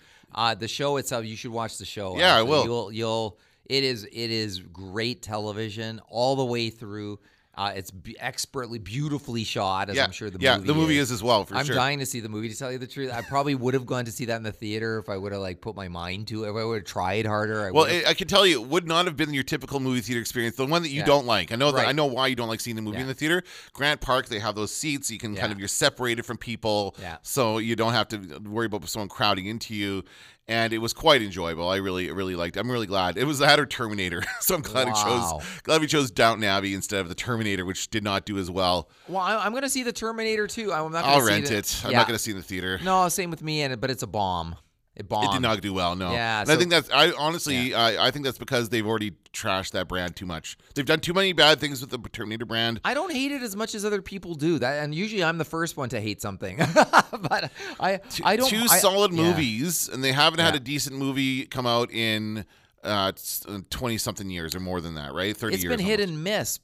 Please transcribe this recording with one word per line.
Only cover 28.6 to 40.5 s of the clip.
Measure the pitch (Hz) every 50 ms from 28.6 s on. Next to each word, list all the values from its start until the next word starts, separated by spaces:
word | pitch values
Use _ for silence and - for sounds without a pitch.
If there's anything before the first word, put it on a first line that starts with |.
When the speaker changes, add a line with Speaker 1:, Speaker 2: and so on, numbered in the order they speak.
| 117
Speaker 2:
about | 107 101 98 78
someone | - - 113 101 92
crowding | - - 113 104 98 95 92
into | 101 113 113 - - 110
you. | 104 101 101 98 95 92 - - - - - - _ _ -
And | 113 117 113 113
it | 113
was | 113 113 113 -
quite | - 147 160 147 123
enjoyable. | 107 101 85 92 85 82 82 80 85
I | 90 95
really, | 98 95 98 90 90 92 73
really | 82 95 95 92 90
liked | 85 85 87 87
it. | 98
I'm | 110 123
really | 127 120 110
glad. | 90 98 95 90 90 85
It | 101 127
was | 156 151 131
that | 143 143 147 151
or | 143
Terminator. | 135 - - 120 107 107 101 92 90 85 87 98 -
<laughs> | - -
So | - - 185
I'm | 160
glad | - - 113 127 127
Speaker 1:
Wow. | 123 110
Speaker 2:
it | 104 104 104 123 120 98 85 82 76 -
chose, | - - - -
glad | - 156 160
we | 151
chose | 139 156 151 135 117
Downton | - - 117 113 113 104 110
Abbey | 101 98 101 98 98 98
instead | 95 - - 104 98
of | 92 85
the | 90
Terminator, | - - 123 120 110 110 104 98 95 90
which | 92 92 - - -
did | - 110
not | 101 107 98 98 -
do | 107 101
as | 98 92 87
well. | 87 95 92 - 180 87 - - _ _ - -
Speaker 1:
Well, | 175 190
I, | 180 190 214 220 190
I'm | 208 226
gonna | 269 277
see | 262 269 262 247
the | 240
Terminator | - - 226 226 226 226 220 220 220 214 208
too. | 196